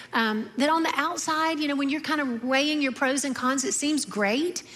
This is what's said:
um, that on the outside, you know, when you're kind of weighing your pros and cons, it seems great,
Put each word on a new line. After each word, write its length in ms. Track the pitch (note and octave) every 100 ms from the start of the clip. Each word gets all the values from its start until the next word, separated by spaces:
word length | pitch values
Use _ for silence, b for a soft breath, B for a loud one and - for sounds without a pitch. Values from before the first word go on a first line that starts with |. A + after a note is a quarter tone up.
| B
um, 360 | - A3+ A3 A#3+ -
that 140 | C#4+
on 140 | D#4+
the 80 | D#4+
outside, 640 | - D4+ F4 - D#4 D#4+ D#4+
you 80 | D4+
know, 80 |
when 140 | C#4+ C#4
you're 120 | D4
kind 200 | D4+ D4+
of 240 | C#4 A#3
weighing 360 | B3 C4+ D4 D4+
your 120 | C4+
pros 320 | A#3 B3+ C#4
and 100 | C#4
cons, 300 | B3 B3+ C4+
it 100 | C4
seems 300 | - D4 D4+
great, 580 | B3+ G3+ G3+ A#3+ F4 F4 -